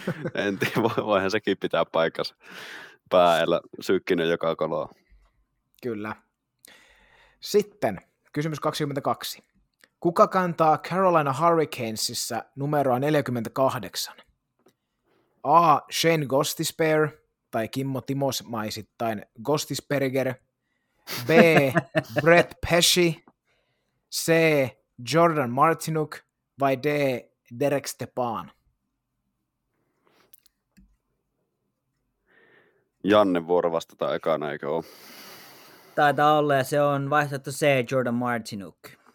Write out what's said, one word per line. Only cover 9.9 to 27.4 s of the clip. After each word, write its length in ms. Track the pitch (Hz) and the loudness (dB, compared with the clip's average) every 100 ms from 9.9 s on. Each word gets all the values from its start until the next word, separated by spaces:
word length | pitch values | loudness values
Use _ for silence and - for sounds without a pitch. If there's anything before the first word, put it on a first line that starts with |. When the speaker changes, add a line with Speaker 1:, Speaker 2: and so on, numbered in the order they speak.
| - | -4
Speaker 2:
Kuka 260 | 170 170 214 | 0 4 4
kantaa 520 | 190 180 165 160 147 | 2 -2 2 2 2
Carolina 560 | - 175 190 165 143 131 | 0 0 2 2 2 0
Hurricanesissa 1040 | 170 165 151 - 113 110 - 117 - 113 - 131 | 2 2 0 -4 -8 -6 -6 -6 -6 -8 -10 -8
numeroa 420 | 143 147 131 123 | -2 0 2 0
neljäkymmentäkahdeksan? 1160 | 143 147 131 123 110 135 131 127 90 - - - - _ _ _ _ _ _ _ _ _ _ _ | 2 0 0 -4 -4 -2 -2 -2 -8 -10 -12 -14 -20 _ _ _ _ _ _ _ _ _ _ _
A. 360 | 135 165 165 139 - | 4 4 6 2 0
Shane 340 | - 165 160 131 | 0 2 2 2
Gostisbehere 920 | 135 147 - 156 - 160 156 151 - _ _ _ | 0 0 -4 -6 -2 2 2 0 -4 _ _ _
tai 180 | 117 110 | -6 -6
Kimmo 320 | 135 135 131 | -6 -6 -6
Timosmaisittain 1300 | - 139 139 - 104 113 107 113 98 - 113 104 - - | -4 -2 -2 -4 -6 -8 -8 -10 -12 -6 -6 -6 -10 -10
Gostisberger. 920 | 113 143 - 139 - 143 135 131 127 123 _ _ _ _ _ _ - - 123 | -2 -2 -2 -8 -4 -2 -2 -2 -2 -6 _ _ _ _ _ _ -12 -8 4
B. 40 | 165 170 151 139 | 6 8 6 4
Speaker 3:
<laughs> 480 | 170 - 156 - 117 | 0 -2 -6 -4 0
Speaker 2:
Brett 300 | 151 175 - - - | 4 4 4 -2 0
Pesce. 440 | 170 165 180 175 156 _ _ _ _ _ _ _ _ - | 2 4 4 2 -2 _ _ _ _ _ _ _ _ -12
C. 200 | - - 165 160 147 123 - _ - 120 | -6 0 2 4 2 0 -4 _ -16 -2
Jordan 360 | 156 170 151 120 | 2 4 2 -2
Martinook 640 | 127 160 160 160 156 151 - _ _ _ - | 2 2 2 -2 -4 -4 -8 _ _ _ -2
vai 160 | 139 131 | 0 0
D. 380 | 147 147 139 117 - _ | -2 0 0 -2 -10 _